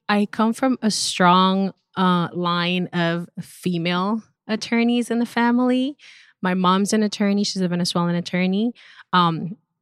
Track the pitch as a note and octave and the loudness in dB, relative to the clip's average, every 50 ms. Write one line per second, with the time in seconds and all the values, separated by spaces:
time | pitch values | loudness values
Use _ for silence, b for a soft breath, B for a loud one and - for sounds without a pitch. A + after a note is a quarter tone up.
0 | _ - G#3 G#3 G#3 - - - A3 A3+ A3+ - C4+ C4 B3 - - G#3+ - - | _ -2 0 0 0 -2 0 0 0 0 0 0 0 0 0 0 -2 -2 -2 -2
1 | - - - - F#3 F3 F3+ F#3 F#3 F#3+ F#3+ G3 G3 F#3 - _ _ _ - F#3 | -4 -4 0 2 4 6 6 6 4 4 2 2 0 -2 -4 _ _ _ -4 0
2 | F#3 F3+ F3+ F3 E3+ - - F3 F3 F3 F3 F3 E3+ F3 F3+ F3+ F3+ - - F3 | 2 2 2 2 0 -2 -4 -4 -2 -2 0 0 0 0 -2 -2 -2 -2 -2 -2
3 | E3+ E3+ E3+ E3+ F3 - - - - - - - - F3+ F3+ E3 E3 F3 F3 F3+ | 0 0 -2 -4 -6 -10 -14 -16 -16 -16 -12 -8 -6 -4 -4 -2 -2 -2 -2 -2
4 | F#3 G3+ A3+ A3 - _ _ _ _ - A3 A3 - - A#3 A#3 A#3 A#3+ A#3+ A#3+ | -2 -2 -4 -4 -6 _ _ _ _ -8 -6 -6 -4 -2 0 0 2 2 0 0
5 | A#3 - A#3 A#3 A#3+ - - A#3 A#3 A#3+ A#3+ B3 B3+ B3 B3+ B3+ B3+ C#4 D4 b | -2 -2 -2 -4 -4 -2 -2 0 2 2 2 2 2 2 0 0 -2 -4 -6 b
6 | b b b b b b b b - F#3 F3+ F#3 F3+ F3+ F#3 F#3+ G3+ F#3+ A3 A3 | b b b b b b b b -4 -2 -2 0 2 2 2 2 2 0 0 0
7 | G#3+ G3+ - - G#3 G3+ G3 G3+ G#3 - - F#3+ F#3 E3+ F3+ F3 F3+ - - F3+ | 0 0 -2 0 0 0 2 0 0 -2 -2 -2 -2 -2 -2 -2 -2 -2 -2 -2
8 | E3+ F3 F3 F3 F3 - - F3+ F#3 F#3 F#3+ G3+ A3+ B3 - b b b b b | 0 0 -2 -2 -4 -4 -2 -2 0 0 0 0 -2 -4 -6 b b b b b
9 | b b - F3+ F3 E3+ E3 D#3 - D#3+ G#3 - _ _ _ _ | b b 2 4 4 4 2 0 -4 -8 -10 -12 _ _ _ _